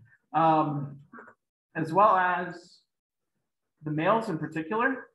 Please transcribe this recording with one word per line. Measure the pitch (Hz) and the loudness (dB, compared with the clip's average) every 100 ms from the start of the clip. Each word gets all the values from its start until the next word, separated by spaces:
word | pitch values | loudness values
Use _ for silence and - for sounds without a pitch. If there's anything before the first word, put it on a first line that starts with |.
| - _ _ | -20 _ _
Um, | 156 160 160 147 143 - - - - - _ _ _ _ 165 | 2 4 4 2 -2 -8 -12 -20 -20 -20 _ _ _ _ -6
as | 156 | -2
well | 170 214 190 | 4 6 4
as | 180 180 175 170 - _ _ _ _ _ _ _ _ _ _ _ | 2 0 -4 -10 -18 _ _ _ _ _ _ _ _ _ _ _
the | 151 | -8
males | 151 175 226 220 | -2 0 0 0
in | 156 | -6
particular. | 147 160 160 220 262 254 - | -6 -8 -6 -2 -2 -4 -12